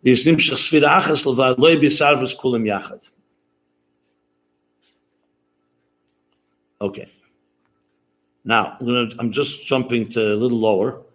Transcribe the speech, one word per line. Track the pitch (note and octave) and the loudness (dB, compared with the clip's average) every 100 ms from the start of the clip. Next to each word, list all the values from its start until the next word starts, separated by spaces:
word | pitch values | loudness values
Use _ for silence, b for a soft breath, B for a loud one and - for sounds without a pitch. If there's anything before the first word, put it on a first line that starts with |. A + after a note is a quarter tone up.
the | B2 | 4
Yisnim | B2 D3+ E3 | 4 4 2
Shech | D3 C#3 | 2 0
Sfira | - D#3 D3 F3 | 2 2 4 2
Achas | F#3 D3+ C#3+ | 2 0 0
Levad | B2 C3 B2+ | 2 0 4
Loi | D#3 D#3+ | 4 4
B'Sarvus | C#3+ - D3 C#3+ B2+ - | 2 2 2 0 -2 -4
Kulim | C3 A#2 A2 | -4 -2 -2
Yachad. | G2 - - - _ _ _ _ _ _ _ _ _ _ _ _ _ _ _ _ _ _ _ _ _ _ _ _ _ _ _ _ _ _ _ _ _ _ _ _ _ | -6 -8 -18 -20 _ _ _ _ _ _ _ _ _ _ _ _ _ _ _ _ _ _ _ _ _ _ _ _ _ _ _ _ _ _ _ _ _ _ _ _ _
Okay. | G2+ - - _ _ _ _ _ _ _ _ _ _ _ _ _ - | -10 -10 -20 _ _ _ _ _ _ _ _ _ _ _ _ _ -2
Now, | A2+ G2 - | -2 -2 -8
I'm | A#2+ | -4
gonna, | B2 A#2 - | -2 -4 -6
I'm | A#2 | -8
just | G#2 C#3+ - - | -4 -6 -6 -4
jumping | C3+ B2+ A#2+ A2 | -4 -2 -4 -4
to | A#2 G#2+ | -4 -2
a | G#2 | -2
little | B2 A#2+ | -2 0
lower | A2 G2 A2 D3+ - | 0 0 -2 -6 -18